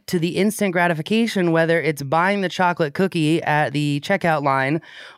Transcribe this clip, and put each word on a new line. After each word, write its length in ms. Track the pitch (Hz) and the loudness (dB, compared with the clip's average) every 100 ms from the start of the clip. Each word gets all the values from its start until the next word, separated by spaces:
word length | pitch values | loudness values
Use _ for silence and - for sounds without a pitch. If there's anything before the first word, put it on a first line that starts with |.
| - | -4
to 140 | 180 | -2
the 180 | 170 165 | 0 0
instant 360 | 202 208 202 | 0 0 -2
gratification, 800 | 180 175 156 151 220 226 196 175 | 2 0 0 -2 0 0 0 2
whether 300 | 165 165 165 | 2 2 2
it's 220 | 147 147 | 0 -4
buying 380 | 139 160 185 202 | -2 0 2 0
the 80 | 180 | -2
chocolate 440 | - 180 170 156 | 0 0 0 -2
cookie 480 | 143 190 175 151 165 | 0 -2 0 0 0
at 300 | - 151 143 | 0 0 0
the 260 | 147 147 143 | -2 -2 -2
checkout 420 | - 196 175 156 | -2 0 0 0
line 360 | 143 135 135 160 - - - | 2 0 0 -2 -6 -18 -20